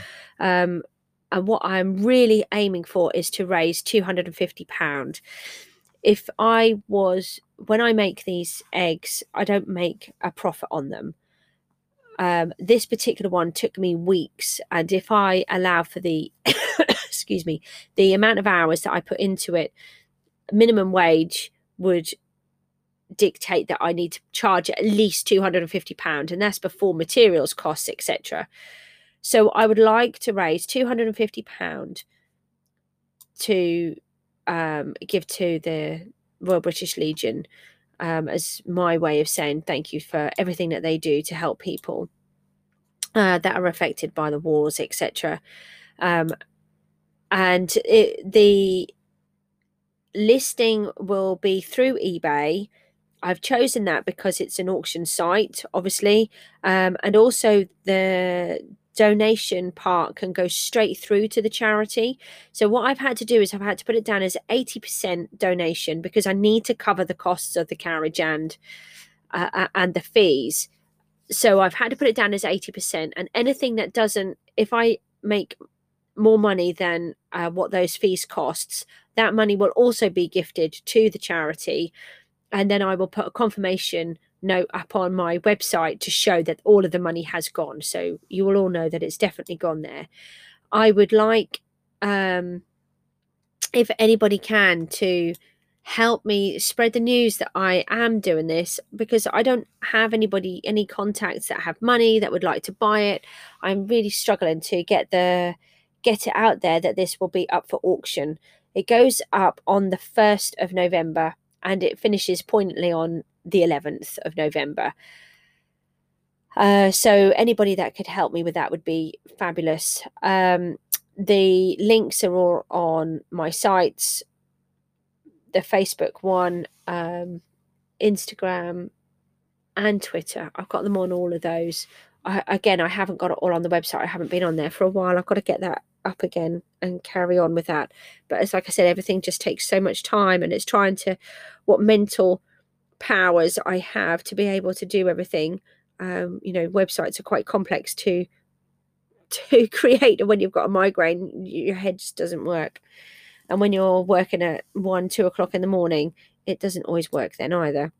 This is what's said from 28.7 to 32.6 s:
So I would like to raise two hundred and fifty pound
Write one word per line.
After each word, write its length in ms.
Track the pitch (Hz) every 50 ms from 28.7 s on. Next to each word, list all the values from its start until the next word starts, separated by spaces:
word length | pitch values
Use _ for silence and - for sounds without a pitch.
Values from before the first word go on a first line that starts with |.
| - - - - - _ _ _ _ _
So 300 | - - - 226 214 214
I 160 | - - 226
would 120 | 214 214 214
like 400 | 220 220 220 233 247 247 - -
to 120 | - 240 208
raise 340 | 196 180 160 160 180 -
two 200 | - - 262 254
hundred 200 | 240 247 226 226
and 100 | 220 214
fifty 260 | - 220 208 - 226 214
pound 600 | - - - - - 78 - - - - - - _ _ _ _ _ _ _ _ _ _ _